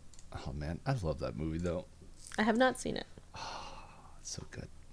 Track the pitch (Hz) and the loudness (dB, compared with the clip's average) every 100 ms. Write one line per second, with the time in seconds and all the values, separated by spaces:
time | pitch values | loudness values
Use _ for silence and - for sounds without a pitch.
0 | - - - - - 69 147 175 - 135 | -12 -12 -8 -6 -4 0 0 0 2 4
1 | 82 69 64 62 80 80 87 85 - - | 4 2 0 0 2 2 2 2 -2 -12
2 | - - - - 214 226 262 - - - | -14 -12 -4 4 6 8 8 6 0 0
3 | - - - - - - - - - - | -4 -10 -12 -6 -6 -4 -6 -8 -12 -14
4 | - - - - - - - - - | -14 -12 -8 -8 -6 -8 -8 -10 -12